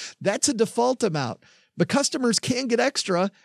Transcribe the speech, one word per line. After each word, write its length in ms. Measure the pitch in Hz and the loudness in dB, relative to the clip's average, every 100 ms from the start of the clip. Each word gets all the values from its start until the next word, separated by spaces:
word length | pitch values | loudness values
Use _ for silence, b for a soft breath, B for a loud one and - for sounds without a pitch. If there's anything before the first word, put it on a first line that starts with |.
| B B | B B
that's 280 | 165 220 - | -2 0 0
a 40 | |
default 500 | 220 226 - 240 262 | 0 0 0 0 2
amount, 360 | 220 156 123 113 b b b - | 0 0 -4 -6 b b b -2
but 100 | 170 | 0
customers 500 | 269 277 302 247 214 | 2 0 0 0 0
can 280 | - 247 262 | 0 -2 0
get 120 | 233 | 2
extra 520 | 254 - - 175 196 - | 2 0 -2 0 0 -4